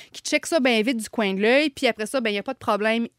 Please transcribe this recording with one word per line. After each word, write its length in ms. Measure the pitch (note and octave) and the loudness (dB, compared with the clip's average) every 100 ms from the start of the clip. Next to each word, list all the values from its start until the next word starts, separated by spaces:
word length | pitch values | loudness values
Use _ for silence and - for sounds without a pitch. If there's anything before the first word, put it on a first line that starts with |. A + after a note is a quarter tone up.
| - | -20
qui 120 | - | -14
checkent 240 | - D4+ - | -4 -2 0
ça 120 | E4 | 0
bien 220 | B3+ A3+ | 2 2
vite 160 | G#3+ A#3 | 2 -2
du 120 | G#3 | -4
coin 260 | - G3+ F#3+ | -2 -2 0
de 40 | |
l'œil, 280 | A3 C4 D4+ | 2 4 2
puis 160 | - B3 | 0 -2
après 220 | A3 G#3+ | -2 -4
ça, 120 | C4 | -4
ben, 120 | A3+ | -2
il 40 | G3+ | -2
y 40 | |
a 40 | |
pas 100 | G3+ | -4
de 40 | C4 | -6
problème, 500 | - G#3 G#3+ A3+ A#3 | -2 0 2 0 -2